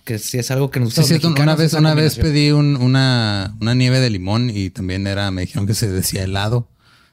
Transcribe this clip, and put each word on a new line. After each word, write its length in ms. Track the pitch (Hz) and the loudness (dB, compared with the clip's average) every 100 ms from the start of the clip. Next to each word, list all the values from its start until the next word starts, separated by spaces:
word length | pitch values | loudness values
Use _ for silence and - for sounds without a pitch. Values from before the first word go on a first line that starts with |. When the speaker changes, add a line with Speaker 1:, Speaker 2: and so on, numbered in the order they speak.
Speaker 1:
que 140 | - 110 | -8 -8
sí 200 | - 123 | -6 -6
es 120 | 117 | -2
algo 200 | 131 135 | -2 -2
que 100 | 131 | 0
nos 80 | 117 | -2
gusta 140 | 117 | 2
Speaker 2:
Sí, 120 | 147 | 2
Speaker 1:
a 20 | 165 | 2
los 60 | |
Speaker 2:
cierto, 60 | 165 | 0
Speaker 1:
mexicanos, 240 | 139 151 | 2 2
Speaker 2:
una 80 | 156 | 2
vez, 40 | 156 | 2
Speaker 1:
esa 60 | 160 | 2
Speaker 2:
una 160 | 156 | 2
vez 200 | 151 156 | 4 2
Speaker 1:
combinación. 180 | - 165 | 0 0
Speaker 2:
pedí 160 | 147 147 | 2 2
un, 240 | 147 147 139 | 4 2 2
una, 800 | 123 131 131 123 110 101 98 107 | 2 2 2 2 0 -2 -6 -4
una 140 | 110 | -2
nieve 260 | 123 127 131 | 2 2 2
de 100 | 127 | 2
limón 400 | 101 92 110 123 | -2 -2 -2 -2
y 200 | 104 95 | -2 -6
también 360 | - 92 92 98 | -6 -6 -4 -4
era, 240 | 98 101 | -2 -2
me 120 | 92 | -4
dijeron 240 | 90 - 98 | -4 -4 -2
que 80 | |
se 160 | 107 110 | -2 -2
decía 320 | 95 90 101 | -2 -2 -4
helado 440 | 95 98 104 120 117 _ _ _ _ | -4 -2 -2 -2 -4 _ _ _ _